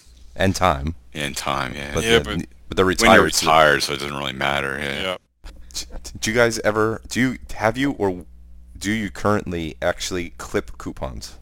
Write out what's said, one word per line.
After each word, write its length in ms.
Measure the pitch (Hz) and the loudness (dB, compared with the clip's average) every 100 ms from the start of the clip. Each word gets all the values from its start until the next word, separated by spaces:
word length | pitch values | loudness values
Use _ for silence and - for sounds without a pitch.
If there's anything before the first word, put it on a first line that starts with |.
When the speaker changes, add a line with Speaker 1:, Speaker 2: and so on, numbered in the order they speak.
| - - - - | -20 -20 -12 0
Speaker 1:
And 180 | 95 | 0
time. 400 | - 92 69 73 - - | 4 2 2 -2 -6 -10
Speaker 2:
Yeah, 80 | 78 | -8
and 120 | 73 69 | -6 -4
time, 380 | - 69 65 | -4 -2 -4
yeah. 180 | 71 71 | -8 -6
Speaker 1:
But 100 | 82 | -2
Speaker 3:
Yeah, 140 | 113 117 | 2 2
Speaker 1:
the, 60 | 73 95 | 2 -4
Speaker 3:
but 100 | - - - | -6 -12 -4
Speaker 1:
but 80 | - | 2
the 80 | |
Speaker 2:
When 120 | 92 87 117 | 2 4 8
you're 100 | 95 | 8
Speaker 1:
retired 0 | |
Speaker 2:
retired, 580 | 80 80 82 80 78 71 | 6 2 4 6 6 4
so 120 | 71 | 0
it 60 | 69 | -4
doesn't 140 | 71 69 | -6 -6
really 180 | 69 | -6
matter, 440 | 65 69 71 69 69 | -4 -2 -2 -2 -4
yeah. 220 | 73 71 | -6 -4
Speaker 3:
Yep. 180 | 95 92 _ _ - - - - - - - - | -4 -6 _ _ -18 -18 -14 -12 -10 -12 -14 -8
Speaker 1:
Do 100 | 110 | -2
you 60 | 113 | 4
guys 220 | 117 113 | 4 2
ever, 400 | 107 107 110 110 - | 0 2 0 -2 -4
do 100 | 113 | 0
you, 180 | 131 - - | 0 -2 -8
have 240 | - 107 120 | -2 -2 0
you, 140 | 139 | -2
or 320 | 131 101 90 78 - - - - - | 0 -2 -2 -8 -18 -20 -20 -20 -6
do 140 | 98 | -2
you 180 | 113 98 | -2 -2
currently 640 | - 101 104 - 85 78 - | 0 2 2 0 -4 -6 -4
actually 520 | 87 - - 92 87 - | -2 -2 -4 -4 -6 -10
clip 380 | - 104 - - | -6 -4 -4 -8
coupons? 560 | - - 69 57 - - | -10 -8 -8 -10 -14 -16